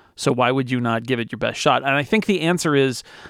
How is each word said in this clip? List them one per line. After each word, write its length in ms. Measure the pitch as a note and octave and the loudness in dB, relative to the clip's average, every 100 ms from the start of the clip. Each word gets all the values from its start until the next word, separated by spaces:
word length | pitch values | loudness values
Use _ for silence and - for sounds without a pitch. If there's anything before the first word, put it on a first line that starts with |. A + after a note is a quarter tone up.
| _ - | _ -4
So 160 | - | -2
why 200 | B2 B2 | 2 2
would 180 | C3+ B2+ | 0 -2
you 100 | B2+ | -2
not 260 | A#2+ A2+ A#2 | 0 -2 0
give 140 | B2 | -2
it 120 | A#2 | -2
your 80 | A2+ | -4
best 200 | A#2 - | -4 0
shot? 220 | D3+ B2+ | 2 2
And 100 | C3+ | 2
I 120 | C#3 | -2
think 220 | C#3 A3 - | 0 0 0
the 140 | F#3 | 0
answer 340 | D#3+ F3 E3 C#3+ | 0 0 2 2
is 280 | C3+ A#2+ - - | 2 -2 -12 -20